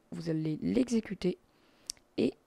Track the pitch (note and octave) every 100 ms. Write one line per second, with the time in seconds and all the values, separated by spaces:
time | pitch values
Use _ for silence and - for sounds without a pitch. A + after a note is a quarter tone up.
0 | - F3 E3 D#3+ D#3 D3+ E3+ G3+ B3 A#3
1 | - F3+ F3+ - _ _ _ _ - -
2 | _ - - -